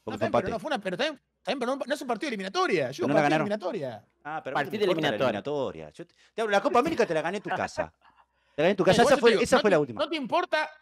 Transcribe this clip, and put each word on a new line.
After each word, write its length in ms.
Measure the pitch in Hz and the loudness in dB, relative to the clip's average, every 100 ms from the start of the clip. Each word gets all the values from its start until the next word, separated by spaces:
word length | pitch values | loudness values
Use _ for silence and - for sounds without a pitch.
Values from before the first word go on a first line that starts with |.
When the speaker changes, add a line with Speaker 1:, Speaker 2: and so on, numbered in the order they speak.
Speaker 1:
porque 120 | - 104 | -12 -4
Speaker 2:
No, 40 | |
Speaker 1:
fue 20 | 113 | 0
Speaker 2:
está 0 | |
bien, 60 | |
pero 60 | 117 | 0
Speaker 1:
empate. 120 | 180 | 0
Speaker 2:
no 80 | 214 | -4
fue 80 | 277 | -4
una, 120 | 254 | -4
pero 160 | 190 180 | -4 -4
también, 240 | 302 285 _ _ | -4 -6 _ _
también, 160 | - 269 | -8 -4
pero 160 | 233 269 | -4 -4
no, 60 | 247 | -4
no 80 | |
es 80 | 285 | -6
un 60 | 262 | -4
partido 220 | 220 302 | -4 -4
de 60 | 214 | -6
eliminatoria. 560 | 190 359 359 175 127 | -4 0 2 2 0
Yo 140 | 147 139 | -2 0
Speaker 1:
¿Pero 20 | |
no 60 | |
la 20 | 151 | 2
Speaker 2:
partido 0 | |
de 80 | |
Speaker 1:
ganaron? 240 | 143 156 202 | 4 2 0
Speaker 2:
eliminatoria. 580 | 214 - 226 131 107 - _ 147 | -4 -4 -6 -8 -10 -18 _ -12
Speaker 1:
Ah, 160 | 156 | -10
pero 140 | 135 143 | -6 -4
a 40 | |
mí 40 | 135 | -4
no 60 | |
me 0 | |
Speaker 3:
Partido 80 | 202 | 0
de 40 | 196 | 0
Speaker 1:
importa 160 | 165 | 0
la 60 | 151 | 0
Speaker 3:
eliminatoria. 200 | 131 131 | 0 0
Speaker 1:
eliminatoria. 600 | 104 131 147 110 80 78 | -2 -4 -4 -4 -6 -14
Yo 160 | - - | -16 -20
te, 80 | _ _ | _ _
te 80 | - | -6
hablo, 100 | 220 | 0
la 100 | 202 | 2
Copa 180 | 233 247 | 4 2
América 260 | 311 320 202 | 2 0 0
te 80 | |
la 80 | 156 | 0
gané 160 | 160 202 | -2 -6
en 60 | |
tu 60 | 170 | -6
casa. 420 | 175 95 - 85 - _ _ _ _ _ - | -4 -4 -4 -8 -12 _ _ _ _ _ 0
Te 60 | |
la 20 | |
gané 60 | 170 | 0
en 60 | 196 | 4
tu 60 | |
Speaker 2:
Eh, 20 | 190 | 4
Speaker 1:
casa, 160 | 180 | 6
Speaker 2:
por 80 | 262 | 6
Speaker 1:
esa 20 | |
Speaker 2:
eso 60 | 269 | 6
Speaker 1:
fue, 80 | 226 | 6
Speaker 2:
te 40 | 196 | 4
digo, 80 | |
Speaker 1:
esa 120 | 170 262 | 4 4
Speaker 2:
no 40 | |
Speaker 1:
fue 80 | 214 | 6
Speaker 2:
te, 60 | 160 | 4
Speaker 1:
la 40 | |
última. 220 | 135 123 | 2 -2
Speaker 2:
no 80 | 311 | -4
te 60 | 320 | -4
importa, 540 | 240 320 359 311 302 - | -2 -2 0 -2 -4 -8